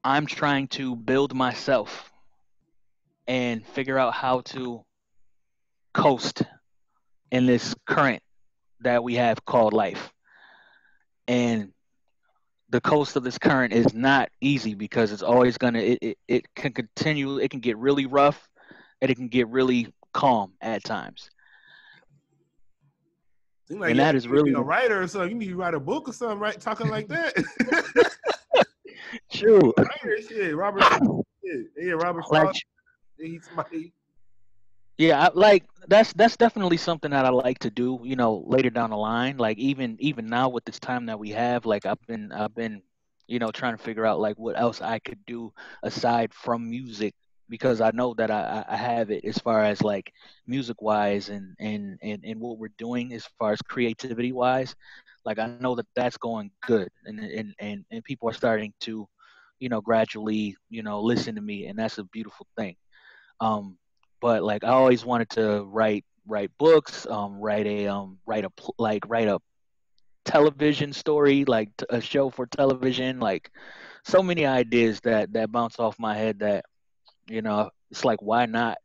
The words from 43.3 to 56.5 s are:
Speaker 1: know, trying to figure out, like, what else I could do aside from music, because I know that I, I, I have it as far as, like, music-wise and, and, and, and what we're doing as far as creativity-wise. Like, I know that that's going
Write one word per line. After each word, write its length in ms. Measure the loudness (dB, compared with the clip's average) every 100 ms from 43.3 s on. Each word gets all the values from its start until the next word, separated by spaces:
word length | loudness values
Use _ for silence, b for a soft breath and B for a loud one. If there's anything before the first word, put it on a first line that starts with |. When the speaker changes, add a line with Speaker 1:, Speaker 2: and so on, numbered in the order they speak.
| -4
Speaker 1:
know, 120 | -4
trying 260 | -4 -6 -6
to 60 |
figure 220 | -8 -2
out, 160 | 0 0
like, 180 | -2 -4
what 220 | -6 -2
else 220 | -2 -2
I 160 | -6 -6
could 260 | -8 -16 -14
do 280 | -14 -14 B B B
aside 520 | -10 -2 0 0 -2
from 340 | -6 -6 -4 -4
music, 460 | -10 -10 -6 -6 -8 _ _ _
because 320 | -2 0 2
I 120 | 2
know 200 | 2 -4
that 160 | -2 -2
I, 340 | -2 -2 -6 -6
I, 60 |
I 20 | -6
have 340 | -2 -2 -2
it 140 | -4
as 140 | -4 -4
far 260 | 0 2
as, 160 | 2 0
like, 300 | -2 -2 -6 b b b -8
music-wise 840 | -6 -6 -6 -2 0 0 -2 -4
and, 260 | -14 -14 -10
and, 400 | -8 -6 -8 -12
and, 200 | -10 -10
and 160 | -10 -10
what 200 | -10 -10
we're 100 | -14 -12
doing 380 | -8 -6 -6
as 120 | -12 -16 _
far 140 | -2
as 100 | -2
creativity-wise. 1120 | -4 -4 -2 -4 -8 -4 -4 0 0 0 -4 -10 B B B B
Like, 140 | -8 -6
I 80 | -6 -4
know 140 | -4 -4
that 100 | -4 -4
that's 220 | -4 -4
going 320 | -8 -8 -10